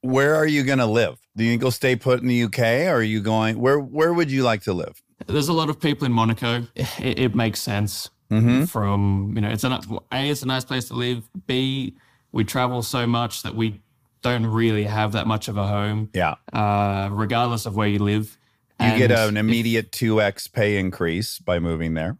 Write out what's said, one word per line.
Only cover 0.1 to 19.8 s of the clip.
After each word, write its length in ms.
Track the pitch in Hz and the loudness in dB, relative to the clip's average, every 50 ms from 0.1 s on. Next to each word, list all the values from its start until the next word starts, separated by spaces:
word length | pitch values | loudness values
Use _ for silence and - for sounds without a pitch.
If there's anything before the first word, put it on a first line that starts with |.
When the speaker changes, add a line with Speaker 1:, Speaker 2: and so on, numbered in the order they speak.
| 127 131 139 147 156 | 2 2 4 4 4
Speaker 1:
are 120 | 156 156 | 4 2
you 160 | 156 151 147 139 | 2 2 2 2
gonna 220 | 131 139 131 123 | 2 2 2 2
live? 320 | 110 107 117 113 87 64 - _ _ _ | 2 2 2 2 0 -2 -8 _ _ _
Do 80 | 104 113 | 0 2
you 60 | 117 | 2
think 120 | 117 117 127 | 2 2 0
you'll 80 | 127 | 0
stay 240 | 120 - - 131 127 | -2 0 2 2 2
put 240 | 117 - 131 123 123 | 2 2 0 0 2
in 60 | 120 127 | 2 0
the 60 | 123 | 2
U 120 | 120 120 110 | 2 0 0
K? 400 | 107 - 123 113 117 127 160 190 | 0 0 2 2 2 2 2 2
Or 80 | 170 | 2
are 60 | 123 113 | 0 0
you 180 | 107 110 110 | 0 0 -2
going, 380 | 101 107 110 110 110 110 113 110 | 0 0 0 0 0 0 -2 0
where, 180 | 120 127 139 147 | 2 2 2 2
where 340 | 143 127 123 147 160 165 175 | 0 -4 -2 0 2 2 2
would 180 | 170 170 147 | 2 0 0
you 120 | 135 135 131 | 0 0 2
like 200 | 123 113 104 - | 2 0 0 -2
to 100 | - 95 | -4 -4
live? 280 | 87 78 78 82 - _ _ _ _ - | -4 -4 -8 -10 -18 _ _ _ _ -10
Speaker 2:
There's 220 | - 98 147 147 151 | -4 -2 -2 0 2
a 40 | 175 | 2
lot 160 | 160 160 147 | 0 2 0
of 100 | 147 - | -2 -2
people 260 | - 151 147 143 147 | 0 -2 0 0 0
in 60 | 131 120 | 0 2
Monaco. 540 | 113 113 113 113 110 - 120 117 120 120 117 _ | 2 2 2 2 0 0 -2 -2 -2 -4 -8 _
It, 440 | - 131 117 - - - 131 - - | -6 -6 -6 -6 -4 -4 -4 0 0
it 160 | 123 127 101 | 0 0 2
makes 240 | 120 117 110 104 - | 2 0 0 -2 -4
sense 500 | - - 104 101 104 101 101 - - - _ _ _ _ | -6 -4 -2 -2 -2 -2 -4 -8 -12 -14 _ _ _ _
Speaker 1:
Mm-hmm. 340 | 104 110 113 120 120 131 147 | 2 4 4 4 4 2 2
Speaker 2:
from, 680 | 175 - 117 104 101 101 101 101 101 98 98 98 101 104 | 0 -2 -2 0 0 2 2 2 2 2 2 0 -2 -2
you 60 | 110 | -2
know, 80 | 107 104 | -2 -2
it's 160 | 113 107 - | -2 -2 -2
a, 160 | 127 127 - - - 113 - - _ - | -2 -2 -4 -6 -8 -10 -10 -8 _ -4
A, 160 | 127 139 147 | -2 -2 -2
it's 120 | 147 139 139 | -2 -2 -2
a 40 | |
nice 160 | 131 131 131 123 | -4 -4 -4 -4
place 260 | - 131 127 117 - | -4 -6 -6 -6 -6
to 40 | 117 | -6
live. 320 | 123 120 123 123 120 113 - _ - - | -4 -2 -2 -4 -4 -6 -12 _ -18 -8
B, 500 | - 127 127 131 131 135 139 127 110 - _ _ _ _ _ _ _ | -4 -2 -2 0 -2 -2 -4 -6 -6 -8 _ _ _ _ _ _ _
we 140 | - 123 110 | -4 -2 -2
travel 380 | 101 - 135 127 123 123 123 117 | -2 0 -2 -2 0 -2 -4 -4
so 240 | - - 127 120 | -4 -2 -2 0
much 340 | 117 120 117 120 113 - - - | 0 0 0 0 -4 -6 -8 -10
that 120 | - - | -8 -4
we 260 | 110 113 113 107 92 _ _ _ _ _ _ _ _ | -2 -2 -2 -4 -6 _ _ _ _ _ _ _ _
don't 240 | - 123 123 120 113 | -2 -2 0 0 0
really 400 | 113 110 113 113 113 110 104 104 | 0 0 2 2 2 2 2 0
have 280 | 104 107 107 107 104 101 | -2 -2 -2 -2 0 -2
that 140 | 110 - | -2 -2
much 220 | 113 110 107 - - | 0 -2 -2 -2 -4
of 80 | 107 | -4
a 100 | 104 98 | -2 -2
home. 440 | 98 104 104 101 104 104 107 110 104 _ | -2 -2 -2 -2 -2 -2 -4 -4 -4 _
Speaker 1:
Yeah. 220 | 92 90 82 76 - _ - - | 0 0 0 -2 -4 _ -8 -4
Speaker 2:
Uh, 560 | - 107 104 101 101 101 101 101 98 98 101 | -2 0 2 2 2 2 0 0 -2 -2 -4
regardless 540 | 101 101 110 101 120 117 123 120 117 113 104 | -2 -2 -2 0 0 0 0 0 -2 -4 -4
of 100 | 117 98 | -4 -2
where 140 | 101 107 104 | 0 0 2
you 120 | 101 101 | 2 2
live. 360 | 104 101 104 104 107 107 - _ _ _ _ _ _ _ _ _ | 2 2 0 0 -2 -4 -10 _ _ _ _ _ _ _ _ _
Speaker 1:
You 200 | 113 110 110 113 | 2 2 4 4
get 120 | 127 120 | 4 4
Speaker 2:
And 200 | 117 113 110 107 | 4 4 4 2
Speaker 1:
an 60 | 104 107 | 2 0
Speaker 2:
if 20 | |
Speaker 1:
immediate 520 | 107 110 117 117 113 117 113 113 | 2 2 2 2 2 2 0 0